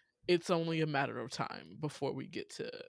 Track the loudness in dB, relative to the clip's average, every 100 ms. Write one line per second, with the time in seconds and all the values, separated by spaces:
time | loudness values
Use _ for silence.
0 | _ _ 4 4 6 2 4 2 4 4
1 | 2 -2 -4 -4 -4 -4 -10 -6 -6 -2
2 | -2 -2 -4 -6 -8 -6 -6 -6